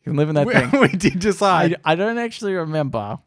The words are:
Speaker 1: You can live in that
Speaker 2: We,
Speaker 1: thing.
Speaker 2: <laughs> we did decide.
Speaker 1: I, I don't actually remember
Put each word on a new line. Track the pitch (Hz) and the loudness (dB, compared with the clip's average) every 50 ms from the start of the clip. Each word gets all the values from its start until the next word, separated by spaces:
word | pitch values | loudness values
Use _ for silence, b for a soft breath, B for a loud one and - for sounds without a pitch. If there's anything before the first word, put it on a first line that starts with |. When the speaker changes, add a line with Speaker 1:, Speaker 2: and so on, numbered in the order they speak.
Speaker 1:
You | _ - | _ -4
can | 151 | 0
live | 143 151 151 | 0 0 2
in | 156 | 2
that | 147 143 | 0 0
Speaker 2:
We, | - - | 4 2
Speaker 1:
thing. | - - 240 | 2 2 2
Speaker 2:
<laughs> | - 277 | 2 4
we | 254 - | 4 2
did | - 185 185 - - 185 | 2 0 0 0 0 2
decide. | 175 214 190 - 202 196 185 160 170 170 175 - _ | -2 -2 0 2 2 2 4 4 2 2 0 -2 _
Speaker 1:
I, | 160 | -2
I | 160 | 0
don't | 170 196 220 233 | 0 0 -2 -2
actually | 233 233 226 226 - 226 196 190 | -4 -6 -6 -8 -8 -6 -4 -4
remember | 180 165 156 156 156 147 135 110 113 104 104 113 131 _ | -4 -4 -2 -2 -2 -2 -2 -4 -4 -6 -6 -8 -12 _